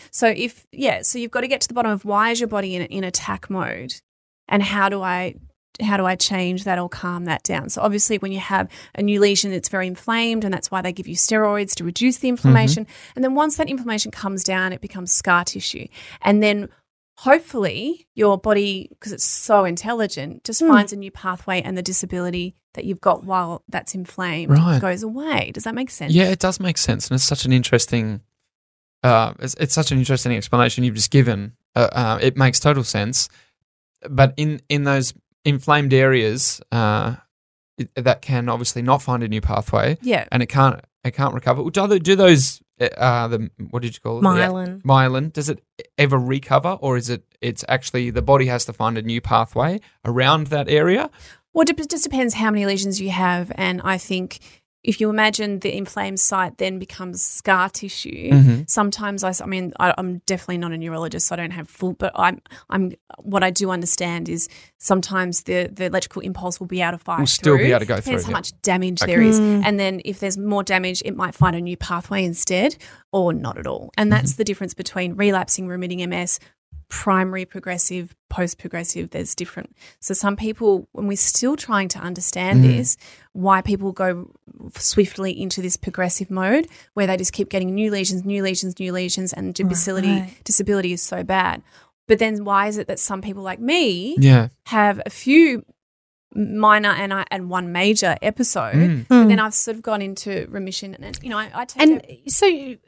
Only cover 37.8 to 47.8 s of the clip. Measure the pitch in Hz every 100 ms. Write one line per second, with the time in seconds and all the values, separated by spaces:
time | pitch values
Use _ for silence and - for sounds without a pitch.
37.8 | 127 - 127 120 - 127 120 117 120 123
38.8 | 123 139 - 123 113 107 - 104 - 110
39.8 | 117 160 247 190 - 123 120 139 135 -
40.8 | - _ 127 - 139 123 131 127 151 196
41.8 | 202 196 165 196 185 156 131 - _ -
42.8 | 120 - 127 120 117 117 110 - 107 120
43.8 | 120 - 117 117 196 180 185 185 180 190
44.8 | 139 135 131 131 156 156 147 - _ -
45.8 | - - 143 135 123 135 - 135 170 190
46.8 | 139 123 120 120 - _ 117 - - 131